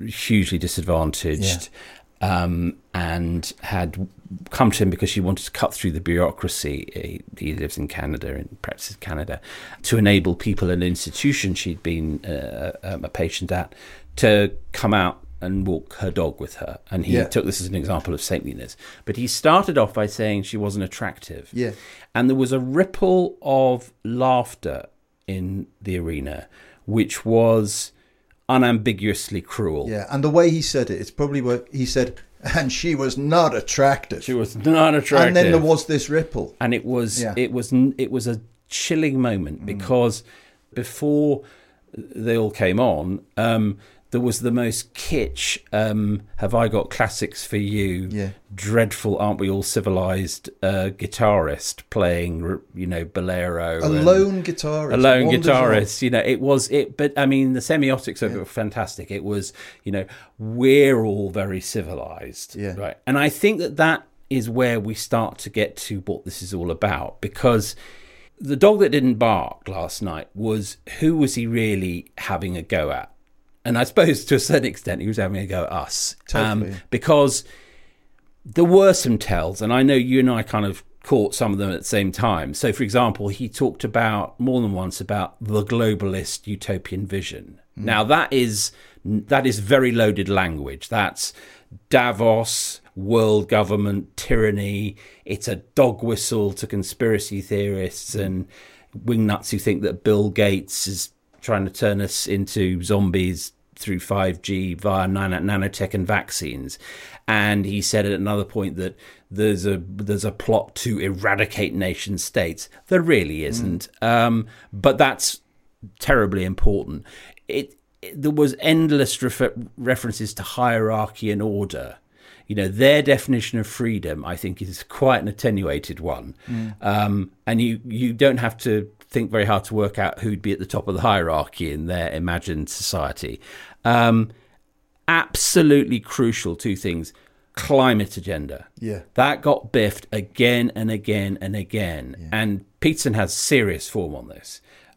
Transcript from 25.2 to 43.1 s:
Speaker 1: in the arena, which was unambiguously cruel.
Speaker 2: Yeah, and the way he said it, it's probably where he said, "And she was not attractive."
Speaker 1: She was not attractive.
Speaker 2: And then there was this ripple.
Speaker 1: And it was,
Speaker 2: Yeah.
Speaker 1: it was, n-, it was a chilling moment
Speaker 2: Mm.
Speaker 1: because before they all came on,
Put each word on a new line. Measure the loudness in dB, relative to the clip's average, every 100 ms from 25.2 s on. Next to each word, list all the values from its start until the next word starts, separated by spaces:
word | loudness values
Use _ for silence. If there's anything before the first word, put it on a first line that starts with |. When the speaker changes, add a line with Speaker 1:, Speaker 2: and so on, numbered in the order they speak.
| -8
Speaker 1:
in | -6 -4 -6 -8 _
the | -6 -4
arena, | -4 -6 -8 -10 -14 _ -20 _ -2
which | 0 0 -2
was | 2 4 6 4 2 -4 -8 _ _ _ _ _ 0
unambiguously | 4 4 4 0 0 -2 -2 -4 -8
cruel. | -6 -4 -2 -2 -4
Speaker 2:
Yeah, | -6 -4
and | -2
the | 4
way | 6 6
he | 4
said | 0 -2 -2
it, | -4
it's | -8
probably | -4 -2 0
where | 0 -2 -4
he | -4 0
said, | 0 0 -4 -20 _ -2 0
"And | 0
she | -2 -2 0
was | -2 -2
not | 2 4 4 2
attractive." | -2 2 4 2 -4 -8
Speaker 1:
She | -2
was | -2 -2 0
not | 2 6 6 4
attractive. | 4 6 6
Speaker 2:
And | 6
then | 6
there | 6
was | 6 4 2
this | -2 0
ripple. | 0 0 -4 -6 -4
Speaker 1:
And | -2
it | -2 0
was, | -2 -2 -2
Speaker 2:
Yeah. | -2 0
Speaker 1:
it | 0
was, | -2 2
n-, | 4 4 2
it | -2
was | -2 -2
a | -4 -8 _ _
chilling | -8 -2 0 2 2
moment | 0 0 -4 -8
Speaker 2:
Mm. | -8
Speaker 1:
because | -8 0 2 2 0 -10 -20 _ _ _
before | -10 -10 -4 0 2 2 0 -4 -20 _ _ _
they | -18 -14 -6 -2 0
all | 0
came | 0 0 2
on, | 2 0 -2